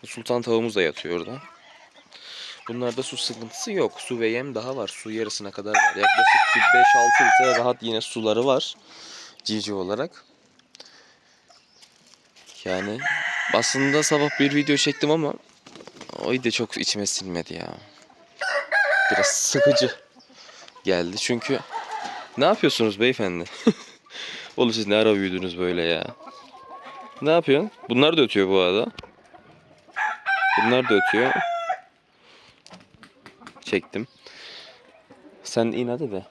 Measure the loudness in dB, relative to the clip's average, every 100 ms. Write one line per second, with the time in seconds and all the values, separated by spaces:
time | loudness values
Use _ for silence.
0 | -14 -14 -4 -2 0 0 0 0 0 -2
1 | -6 -6 -6 -12 -16 -20 -20 -20 -20 -20
2 | _ -20 -18 -16 -16 -16 -10 -4 -2 -2
3 | -6 -6 -6 -8 -12 -10 -4 0 0 -2
4 | -8 -2 0 0 -4 -6 -6 -6 -6 -8
5 | -8 -6 -4 -6 -8 -8 -2 2 2 2
6 | 2 6 6 6 4 4 4 6 6 6
7 | 6 4 6 6 4 2 0 -2 -2 -4
8 | -4 -2 0 2 4 2 0 -10 -20 -20
9 | -20 -18 -20 -12 -6 -4 -4 -6 -4 -4
10 | -6 -10 _ _ _ _ _ -20 -20 -20
11 | _ _ _ _ _ -20 _ _ -20 _
12 | _ _ _ _ -20 -12 -6 -4 -4 -6
13 | -4 -4 -4 -6 0 0 0 0 2 2
14 | 2 2 0 2 2 2 2 2 2 0
15 | 0 2 0 -6 -14 _ -20 -20 -20 -20
16 | -16 -8 -4 0 0 -2 -4 -4 -4 -2
17 | -2 -4 -4 -6 -6 -10 -10 -12 -18 -20
18 | -20 _ -20 -8 -4 -4 -2 0 2 2
19 | 2 2 2 0 0 4 4 4 2 -4
20 | -18 _ _ -20 -20 -20 -20 -6 0 0
21 | 0 -4 -2 -2 -2 -4 -4 -10 -10 -10
22 | -10 -12 -12 0 2 4 2 2 0 2
23 | 0 2 -2 -4 -8 0 0 0 -10 -20
24 | _ -14 -14 -14 -14 0 0 0 2 4
25 | 6 4 2 -2 -4 -2 -2 0 0 0
26 | -4 -12 -20 -20 -20 -20 -20 -18 -18 -18
27 | -18 -4 2 4 4 2 2 -8 -2 4
28 | 4 6 4 4 4 4 4 2 0 -6
29 | -20 _ _ -20 -20 -20 _ -20 _ -6
30 | -6 -6 -4 0 2 2 2 2 2 2
31 | 2 0 0 0 -4 -6 -6 -8 -10 _
32 | _ _ _ -20 -20 _ -20 -20 -20 _
33 | -20 _ -20 _ -20 -18 -4 -4 -4 -10
34 | -10 _ -20 -20 -18 -18 -20 -20 -20 -20
35 | _ -20 -20 -20 -6 -2 -2 -2 -4 -4
36 | -6 -8 -10